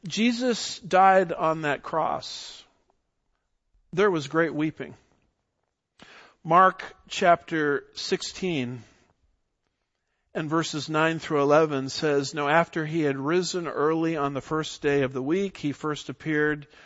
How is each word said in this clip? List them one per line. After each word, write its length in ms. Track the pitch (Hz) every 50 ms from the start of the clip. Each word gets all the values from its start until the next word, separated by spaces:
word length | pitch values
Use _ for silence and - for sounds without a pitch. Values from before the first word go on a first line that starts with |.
| -
Jesus 760 | 170 - 208 220 240 240 233 254 254 226 - - - - -
died 520 | - 170 185 185 190 190 190 190 190 170
on 300 | 170 - 170 160 160 160
that 200 | 156 147 139 -
cross, 800 | - - - 160 156 - - - - - - - - - - - - _ _ _ _ _ _ _ _ _ _ _ _ _ _ _ _ _ _ _ _ _ _ _ _ _ -
there 180 | 165 208 208
was 160 | 180 160 135 139
great 260 | 147 165 165 156 131
weeping. 420 | 147 156 160 147 - 147 - - - _ _ _ _ _ _ _ _ _ _ _ _ _ _ _ _ _ _ _ _ - - - - - - _ _ _
Mark 400 | 165 160 180 185 185 180 - - - - - _ -
chapter 760 | - - 202 175 170 - - - 165 160 151 147 143 131 - - _
sixteen 880 | - - - 190 180 - - - - 190 185 170 139 123 123 127 123 107 - _ _ _ _ _ _ _ _ _ _ _ _ _ _ _ _ _ _ _ _ _ _ _ _ _ _ _ _ _
and 120 | 190 160 147
verses 420 | 156 165 156 - - 151 135 -
nine 280 | 156 156 160 160 165 160
through 240 | - - 160 143
eleven 480 | 139 143 147 156 160 156 147 135 131 135
says, 460 | - - 160 151 143 139 139 135 -
"Now 120 | 151 147 143
after 380 | 151 165 170 - - 170 156
he 160 | 151 160 170
had 160 | 151 143 139 135
risen 500 | 135 147 170 185 180 165 - 180 175 143
early 480 | - - 143 156 165 160 165 165 165
on 200 | 151 143 143 143
the 60 | 131
first 420 | - - 156 156 156 - - - -
day 180 | 147 143 143
of 100 | 135 127
the 120 | 131 131 127
week, 340 | 143 165 190 202 190 - -
he 140 | - 143
first 380 | 131 - - 151 151 143 - -
appeared 580 | 131 - - 156 156 151 151 151 151 147 143 - - - -